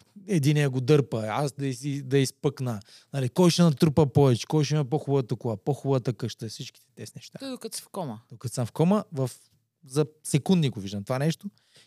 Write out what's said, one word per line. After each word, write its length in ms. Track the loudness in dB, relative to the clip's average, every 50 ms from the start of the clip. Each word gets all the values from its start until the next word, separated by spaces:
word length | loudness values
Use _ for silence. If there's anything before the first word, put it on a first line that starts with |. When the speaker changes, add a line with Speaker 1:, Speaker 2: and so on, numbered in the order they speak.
| _ _ _ -20 -6
Speaker 1:
единия 440 | -2 0 2 2 2 2 2 2 0
го 100 | 0 -2
дърпа, 460 | 4 4 4 4 4 2 -4 -4 -4 -4
аз 240 | -4 -2 -4 -4
да 120 | -4 -4 -6
из-, 380 | -6 -6 -6 -6 -6 -6 -6
да 160 | -4 0 2 2
изпъкна. 600 | 2 0 -4 _ -4 -4 -4 -2 -6 -6 -6 -8 -10 _ -20 -20 _ _
Нали, 160 | -6 -4 -4 -2
кой 220 | 2 4 4 4
ще 120 | 6 6
натрупа 440 | 4 4 4 4 2 4 4 4 2
повече, 400 | 4 4 4 6 6 4 2 0
кой 180 | -2 0 0 0
ще 100 | 0 0
има 100 | -2 -2
по-хубавата 520 | -2 -4 -4 -2 0 0 0 0 -2 -6
кола, 200 | -6 -4 -6 -6
по-хубавата 560 | -4 -4 -4 -4 -2 -2 0 0 0 0 -2
къща, 360 | -4 -4 -8 -10 -8 _ -12 -12
всичките 380 | -12 -14 -16 -16 _ _ _ _ _
тези 160 | -18 -18 -18 _
неща. 220 | -20 -20 -20 _ -14
Speaker 2:
Той 120 | -12 -12
докато 260 | -12 -10 -12 -12 -12
си 60 | -12
в 60 | -16 _
кома. 300 | -10 -10 -8 -8 -10 -12 _ _
Speaker 1:
Докато 240 | -20 -10 -10 -8 -4
съм 120 | -4 -6
в 60 | -6
кома, 320 | _ 0 2 4 4 2 0 _
в... 180 | -6 -4 -4 -4 -6 -12 _ _ _ _ _ _ _ _ _
за 200 | -4 -2 -2 -2 -2 _ _ _
секунди 440 | -2 -2 0 2 2 2 2 2 0
го 120 | -2 -6
виждам 240 | -10 -8 -8 -10 -6
това 140 | -6 -4 -2
нещо. 320 | -2 -2 -4 _ -10 -18 _ _ _ _ _ -20 _